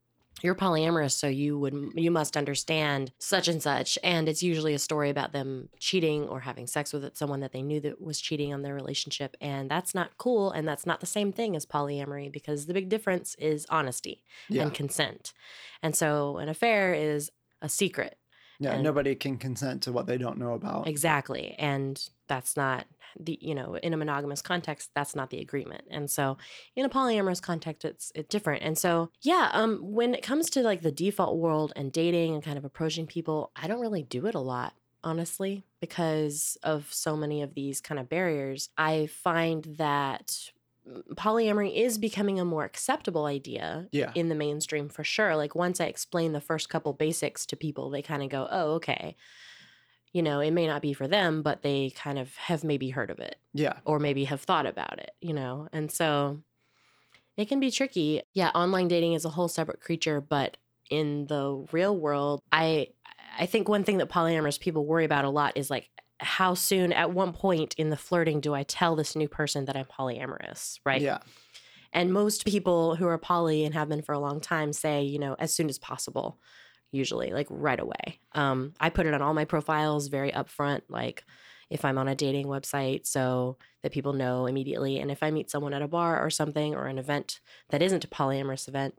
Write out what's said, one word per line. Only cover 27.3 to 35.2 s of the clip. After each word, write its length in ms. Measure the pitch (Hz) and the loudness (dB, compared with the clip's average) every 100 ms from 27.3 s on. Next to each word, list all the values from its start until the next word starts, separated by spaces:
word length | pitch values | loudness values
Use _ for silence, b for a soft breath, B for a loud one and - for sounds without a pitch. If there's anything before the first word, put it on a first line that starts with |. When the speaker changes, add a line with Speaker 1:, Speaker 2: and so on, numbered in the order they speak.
| 180 | 0
Speaker 1:
context, 440 | - 165 160 156 156 | -2 -4 -6 -6 -8
it's, 260 | - - 156 | -8 -12 -10
it's 140 | 151 | -4
different. 320 | 208 165 143 | -2 0 0
And 140 | 156 160 | 0 0
so, 320 | 180 170 165 _ | 2 2 2 _
yeah, 280 | 277 359 262 | 2 4 4
um, 240 | - 220 214 | 4 2 0
when 320 | 190 214 240 247 | -2 0 2 0
it 60 | |
comes 260 | - 294 330 | 0 0 2
to, 100 | 277 | 2
like, 200 | 226 185 | 2 2
the 100 | 160 | 0
default 460 | 143 185 202 170 165 | 0 0 2 2 2
world 360 | 165 156 151 - | 2 2 0 -2
and 160 | 135 | -4
dating 420 | 165 170 170 165 151 | 2 2 4 2 0
and 80 | |
kind 140 | 151 143 | -4 -6
of 60 | 139 | -6
approaching 420 | - 160 160 160 | -4 -2 -2 -6
people, 440 | 170 165 156 - - | -6 -2 -2 -2 -6
I 120 | 160 | -4
don't 140 | 233 | -2
really 220 | 233 196 | -2 -2
do 240 | 131 123 196 | -4 -4 -2
it 80 | 185 | -2
a 40 | |
lot, 340 | 131 123 - - _ _ | -2 -2 -4 -8 _ _
honestly, 600 | 165 165 | -4 -2